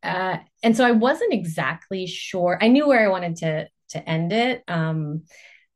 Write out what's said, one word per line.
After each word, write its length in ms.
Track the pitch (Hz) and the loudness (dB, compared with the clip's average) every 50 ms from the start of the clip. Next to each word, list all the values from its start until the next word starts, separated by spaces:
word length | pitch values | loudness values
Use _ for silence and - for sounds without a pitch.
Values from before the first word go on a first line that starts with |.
| - | -6
uh, 320 | 175 170 185 185 185 175 - - _ _ _ | -6 -4 -4 -4 -4 -6 -6 -10 _ _ _
and 140 | - 233 226 | 0 2 2
so 80 | 226 254 | 4 4
I 80 | 247 | 4
wasn't 400 | 240 220 220 254 302 330 480 453 311 | 4 4 4 2 0 0 0 -2 -2
exactly 720 | 202 170 170 160 - 143 131 165 - - _ 196 190 185 | -2 -4 -6 -6 -4 -4 -4 -4 -6 -10 _ -8 -8 -6
sure. 520 | 170 175 - - - - 185 175 175 180 - | -8 -10 -12 -12 -8 -4 -2 0 0 0 2
I 80 | 208 226 | 4 6
knew 180 | 247 285 302 | 6 6 6
where 180 | 285 269 233 220 | 4 4 4 4
I 40 | 202 | 2
wanted 260 | 190 185 175 170 165 | 2 0 -2 -6 -6
to, 320 | - 165 160 156 156 160 - _ _ _ _ | -4 -4 -4 -4 -4 -6 -10 _ _ _ _
to 180 | - - - - | -14 -12 -6 -4
end 240 | 160 160 170 170 | -2 -2 0 0
it, 300 | 202 226 240 254 247 240 _ - | 0 0 0 0 -2 -4 _ -6
um, 560 | 175 165 160 160 160 160 156 147 147 165 - _ - - - - - _ _ _ _ | -4 -2 -2 -2 -2 -2 -4 -4 -6 -8 -10 _ -20 -20 -20 -20 -20 _ _ _ _